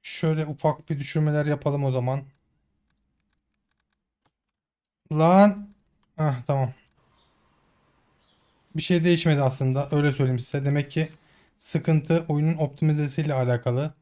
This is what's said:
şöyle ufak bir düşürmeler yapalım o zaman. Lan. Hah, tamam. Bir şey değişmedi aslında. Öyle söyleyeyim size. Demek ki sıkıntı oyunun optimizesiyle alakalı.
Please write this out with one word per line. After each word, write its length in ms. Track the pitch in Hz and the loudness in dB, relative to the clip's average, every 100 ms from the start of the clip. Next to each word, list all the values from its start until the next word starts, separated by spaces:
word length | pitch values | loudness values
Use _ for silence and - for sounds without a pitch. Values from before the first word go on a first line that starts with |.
şöyle 440 | - - 160 156 151 | -12 -4 -2 -2 -4
ufak 440 | 151 160 147 - | -2 -4 -4 -8
bir 100 | 147 | -8
düşürmeler 460 | 139 160 151 151 147 | -4 -2 0 0 -2
yapalım 380 | 147 147 143 | -2 -2 -2
o 80 | 139 | -2
zaman. 320 | 127 123 139 - _ _ _ _ _ _ _ _ _ _ _ _ _ _ _ _ _ _ _ _ _ _ _ _ _ _ _ _ | -2 -2 -4 -8 _ _ _ _ _ _ _ _ _ _ _ _ _ _ _ _ _ _ _ _ _ _ _ _ _ _ _ _
Lan. 580 | 151 160 190 208 196 - - _ _ _ - | 2 6 8 6 4 -12 -20 _ _ _ -4
Hah, 180 | 156 127 120 | -2 -2 -2
tamam. 260 | 139 123 - _ _ _ _ _ _ _ _ _ _ _ _ _ _ _ _ _ _ _ 156 | -2 -2 -6 _ _ _ _ _ _ _ _ _ _ _ _ _ _ _ _ _ _ _ -10
Bir 60 | |
şey 220 | - 175 | 0 2
değişmedi 380 | 170 170 165 143 | 4 2 2 2
aslında. 480 | 135 135 131 131 143 | 0 0 -2 -2 -2
Öyle 200 | 147 147 | 0 0
söyleyeyim 280 | 131 131 127 | 2 0 -2
size. 260 | 123 147 135 | -4 -4 -2
Demek 260 | 147 143 | -2 -2
ki 200 | - 156 - _ _ _ _ | -4 -6 -8 _ _ _ _
sıkıntı 680 | - 160 165 156 143 165 165 | -6 -4 0 0 2 0 0
oyunun 280 | 147 156 165 | 0 0 0
optimizesiyle 760 | 147 - 156 151 143 147 151 | -4 0 0 0 -2 -2 -2
alakalı. 600 | 135 123 123 127 123 156 - | 0 0 0 -2 -2 -4 -10